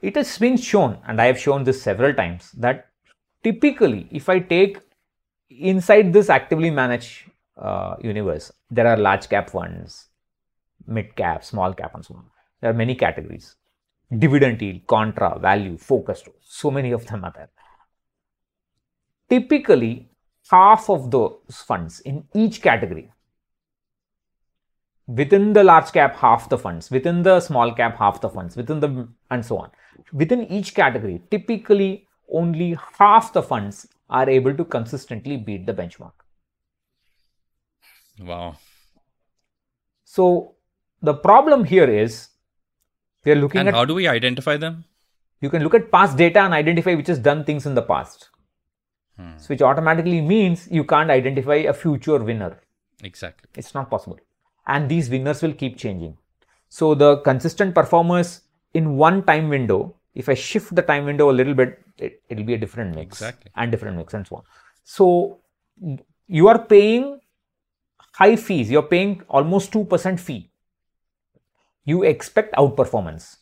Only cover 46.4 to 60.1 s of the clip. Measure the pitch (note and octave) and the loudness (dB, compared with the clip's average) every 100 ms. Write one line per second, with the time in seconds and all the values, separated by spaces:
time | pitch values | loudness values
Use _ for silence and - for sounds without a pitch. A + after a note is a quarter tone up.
46.4 | G3 D#3+ D3+ E3+ E3+ E3+ C#3+ D#3+ A#2 D3 | 4 2 0 0 0 -2 -2 0 2 0
47.4 | D3 D3+ C#3+ C3 - D2+ - - _ _ | -2 -6 -2 -4 -2 -4 -4 -18 _ _
48.4 | _ _ _ _ _ _ _ - F2 D#2+ | _ _ _ _ _ _ _ -20 -20 -20
49.4 | - C3+ C3 C#3 D#3+ E3 E3 F3 D3+ G#3+ | -10 0 2 2 0 0 0 -2 0 2
50.4 | G3 E3+ - E3 D3 D3+ D#3+ C3 B2+ C#3 | 2 -2 -2 -4 0 0 4 2 0 -4
51.4 | C3 D3 D3+ C#3+ E3+ C#3 - D3 A2 A2+ | 0 0 0 -2 -2 -4 0 -2 -2 -6
52.4 | F#2 - _ _ _ _ F#2+ - F2+ - | -8 -12 _ _ _ _ -20 -16 -18 -18
53.4 | _ - B2+ C#3 C3 G#2 - E2+ _ _ | _ -20 -14 -12 -8 -8 -8 -20 _ _
54.4 | _ _ - C#3 C#3+ E3 C3+ C3 C3+ D3 | _ _ -6 -4 -2 -2 -2 -4 -4 -4
55.4 | E3+ D3+ C3 - A#2 F#2+ E2 D#2 _ _ | -4 -4 -10 -8 -10 -10 -12 -16 _ _
56.4 | _ _ _ - D#3+ D3 D3 C#3+ C#3+ C3 | _ _ _ -4 0 4 6 4 2 -2
57.4 | E3 - G3 E3+ D3+ E3+ E3+ F3 F3 - | -4 -2 0 2 2 2 2 0 -2 -6
58.4 | _ _ _ E3 D#3 C#3 D#3 F#3+ F3+ D#3 | _ _ _ -4 -2 2 2 2 0 0
59.4 | D#3 C#3+ A#2+ G2 - - _ | 0 -2 0 -2 -2 -12 _